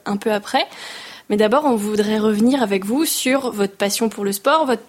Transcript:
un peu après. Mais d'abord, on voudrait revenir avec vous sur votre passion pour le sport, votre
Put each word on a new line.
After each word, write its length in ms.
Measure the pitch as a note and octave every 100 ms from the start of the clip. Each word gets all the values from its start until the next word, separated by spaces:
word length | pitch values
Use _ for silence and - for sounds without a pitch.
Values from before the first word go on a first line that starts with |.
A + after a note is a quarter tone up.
| -
un 100 | G3+
peu 160 | A3
après. 340 | G#3 - C4+ F4 - - - - - -
Mais 80 | G#3
d'abord, 300 | G#3+ C4+ D4+
on 100 | A3+
voudrait 440 | G#3 G#3+ G#3 A3
revenir 440 | A3 G#3 A#3+ C4+
avec 220 | G#3+ G3 G3
vous 180 | C4+
sur 480 | D#4 - B3+ C4+ B3
votre 240 | G#3 G3 -
passion 320 | G3+ - A3+
pour 160 | G#3+
le 80 | G3+
sport, 340 | G3 C4+ D#4 C#4
votre 180 | A3